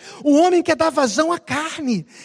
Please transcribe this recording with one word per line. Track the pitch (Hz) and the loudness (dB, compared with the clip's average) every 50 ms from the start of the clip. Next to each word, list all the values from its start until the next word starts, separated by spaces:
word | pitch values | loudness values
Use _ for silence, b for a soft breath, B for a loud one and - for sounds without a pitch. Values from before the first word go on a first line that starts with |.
| B B B B B | B B B B B
o | 294 285 | 2 4
homem | 294 339 370 359 349 339 | 4 4 4 2 0 0
quer | - 320 | 0 0
dar | 262 320 320 | 0 0 0
vazão | 285 302 285 240 196 247 311 330 349 | 0 0 -2 0 0 0 -2 -2 -2
à | 339 | -6
carne. | - - 247 285 311 320 - - 311 254 233 185 151 B B B B | -6 -6 -6 -6 -6 -8 -8 -8 -4 -4 -4 -4 -4 B B B B